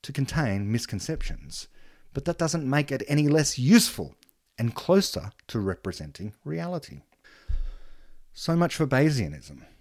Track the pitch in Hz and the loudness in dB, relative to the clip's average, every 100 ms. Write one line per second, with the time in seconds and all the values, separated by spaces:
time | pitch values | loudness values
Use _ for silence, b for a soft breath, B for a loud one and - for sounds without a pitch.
0 | - 139 135 - 135 98 101 113 - 101 | -8 -4 -2 0 0 0 0 -2 -2 -8
1 | - 160 - - 71 - - b b b | -6 -4 -4 -6 -10 -14 -16 b b b
2 | b - 147 170 165 165 139 143 143 135 | b -8 -4 -2 0 0 0 0 0 -4
3 | - 147 147 151 143 - 127 226 - - | 0 2 4 4 2 2 6 8 6 -2
4 | 76 - _ _ _ - 117 - - 190 | -10 -10 _ _ _ -4 -4 -4 4 4
5 | 190 98 90 - - 117 95 90 - 90 | 4 -4 -8 -14 -8 -4 -4 -4 -6 -8
6 | 76 - 101 - 147 165 170 175 - 143 | -12 -12 -14 -12 -10 -8 -6 -8 -10 -20
7 | _ _ B B B B B B B B | _ _ B B B B B B B B
8 | B B B - - 170 170 - 151 131 | B B B -10 0 2 2 2 2 4
9 | 151 143 85 73 - 69 - _ | 4 2 -2 -6 -16 -20 -20 _